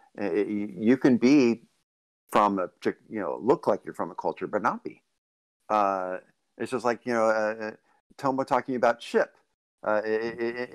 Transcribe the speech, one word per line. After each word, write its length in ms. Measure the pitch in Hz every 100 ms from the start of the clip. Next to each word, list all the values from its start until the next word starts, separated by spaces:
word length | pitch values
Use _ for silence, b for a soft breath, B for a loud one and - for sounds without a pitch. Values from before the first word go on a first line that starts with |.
| b -
y-, 140 | 101
y-, 400 | 90 101 104 104 -
you 200 | 110 131
can 200 | 151 120
be 440 | 120 147 120 113 - _ _ _ _ _ _
from 280 | 120 104 101
a 80 | 90
partic-, 300 | - 113 - _
you 100 | 110
know, 200 | 87 62
look 240 | 98 165 -
like 160 | 101 -
you're 100 | -
from 160 | 85
a 40 | 87
culture, 300 | 87 82 92
but 160 | 104
not 220 | 113 214
be. 180 | - - _ _ _ _ _ _ _
Uh, 480 | 107 98 95 92 92 - _ _ _
it's 140 | 117
just 140 | 127 117
like, 200 | 113 123
you 80 |
know, 160 | 117 110
uh, 260 | 110 107 113
uh, 80 | 107 113 _ _ _ -
Tomo 260 | 139 131
talking 320 | 131 131 123 127
about 240 | 117 117
Chip. 340 | - 226 - _ _ _ _ _ -
Uh, 160 | 107 110
i-, 40 |
i-, 580 | 110 117 117 117 120 123